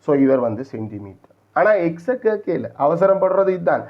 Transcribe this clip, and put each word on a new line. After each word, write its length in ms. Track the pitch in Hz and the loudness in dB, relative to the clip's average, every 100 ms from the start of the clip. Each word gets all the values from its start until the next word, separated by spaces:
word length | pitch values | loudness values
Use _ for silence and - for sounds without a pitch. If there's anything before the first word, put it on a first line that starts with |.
| - | -2
So 60 | 143 135 | 2 4
இவர் 200 | 135 120 | 2 0
வந்து 180 | 110 131 | -4 -10
சென்டிமீட்டர். 560 | 113 107 101 101 95 _ _ _ - | -10 -10 -12 -16 -20 _ _ _ 0
ஆனா 120 | 190 208 170 | 2 2 0
எக்ஸை 260 | 165 - 247 | -4 -6 -2
கேட்கல, 460 | 220 214 202 160 110 - | -2 -4 -4 -6 -6 -2
அவசரம் 360 | 143 165 190 190 | 0 2 2 4
படுறது 280 | 190 185 190 185 | 2 2 2 0
இதுதான். 280 | 170 135 101 | 0 -2 -4